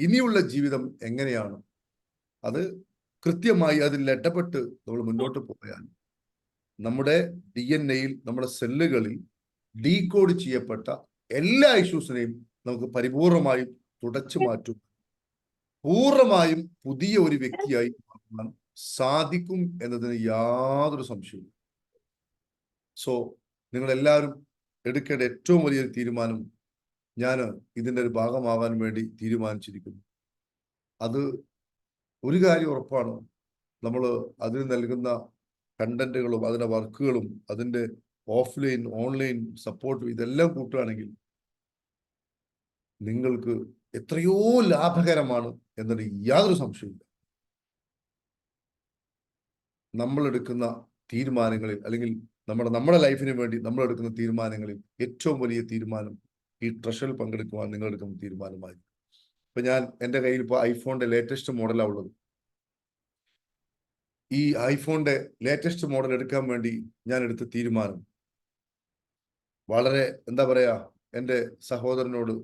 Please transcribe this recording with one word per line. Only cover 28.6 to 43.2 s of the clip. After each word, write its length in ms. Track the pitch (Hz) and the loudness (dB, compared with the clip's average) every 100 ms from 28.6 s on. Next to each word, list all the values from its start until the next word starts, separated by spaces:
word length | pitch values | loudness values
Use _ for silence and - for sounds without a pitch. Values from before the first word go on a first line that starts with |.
| 117 113 | 0 0
വേണ്ടി 200 | 110 110 113 - | -2 -4 -6 -8
തീരുമാനിച്ചിരിക്കുന്നു. 800 | 110 113 107 107 98 98 - 101 _ _ _ _ _ _ _ _ _ - 117 | -4 -2 -2 -6 -10 -16 -18 -20 _ _ _ _ _ _ _ _ _ -10 -6
അത് 160 | 135 139 127 - _ _ _ _ _ _ _ 123 | -4 -4 -6 -14 _ _ _ _ _ _ _ 0
ഒരു 100 | 175 185 | 4 6
കാര്യം 260 | 165 160 | 6 2
ഉറപ്പാണ്, 400 | 131 - 131 117 113 113 _ _ _ _ _ 113 | -2 -2 -2 -2 -6 -14 _ _ _ _ _ -4
നമ്മൾ 180 | 123 127 117 - - 113 | 0 0 -2 -6 -8 -4
അതിന് 200 | 127 135 | -4 -2
നൽകുന്ന 360 | 120 120 123 123 117 117 _ _ _ _ - | -2 -2 -2 -2 -4 -6 _ _ _ _ -6
കണ്ടന്റുകളും 600 | 113 120 131 127 117 113 117 | -4 -2 -2 -2 0 0 0
അതിൻ്റെ 180 | 117 117 | -2 0
വർക്കുകളും 540 | 113 110 - 139 120 107 - - | -2 -4 -2 0 0 -2 -10 -10
അതിൻ്റെ 300 | 107 120 120 113 - _ _ - 113 | -8 -4 -4 -4 -8 _ _ -2 0
ഓഫ്‌ലൈൻ, 420 | 127 - 139 123 117 110 | 0 -2 -2 -2 -4 -4
ഓൺലൈൻ 340 | 123 135 135 120 113 - - | -4 -2 -4 -4 -8 -10 -12
സപ്പോർട്ടും 460 | 95 131 135 120 | -8 -6 -6 -6
ഇതെല്ലാം 360 | 117 117 135 165 135 | -6 -2 2 2 0
കൂട്ടുകയാണെങ്കിൽ 540 | 117 127 113 110 107 - _ _ _ _ _ _ _ _ _ _ _ _ _ _ _ _ _ - 107 | -4 -4 -4 -6 -10 -16 _ _ _ _ _ _ _ _ _ _ _ _ _ _ _ _ _ -12 -6
നിങ്ങൾക്ക് 460 | 117 | -2